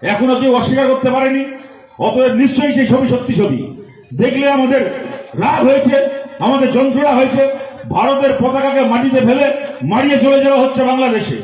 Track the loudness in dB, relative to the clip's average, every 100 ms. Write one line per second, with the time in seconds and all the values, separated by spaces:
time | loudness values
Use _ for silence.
0 | -2 -2 0 2 2 0 0 0 0 0
1 | 0 0 0 -2 -6 -12 -18 -20 -20 -6
2 | -2 0 0 2 0 2 0 0 2 2
3 | 2 -2 -2 -2 0 -2 -6 -14 -20 -20
4 | -18 -2 -2 0 0 2 2 0 -2 -6
5 | -12 -14 -12 -4 -2 2 2 4 4 2
6 | 0 -4 -12 -6 -2 0 0 2 0 2
7 | 2 2 0 2 0 -2 -10 -14 -6 -2
8 | 0 2 0 0 -2 0 0 0 0 0
9 | 0 2 2 2 0 -2 -8 -8 -4 0
10 | 2 2 4 4 4 2 2 0 0 0
11 | 0 -2 -4 -8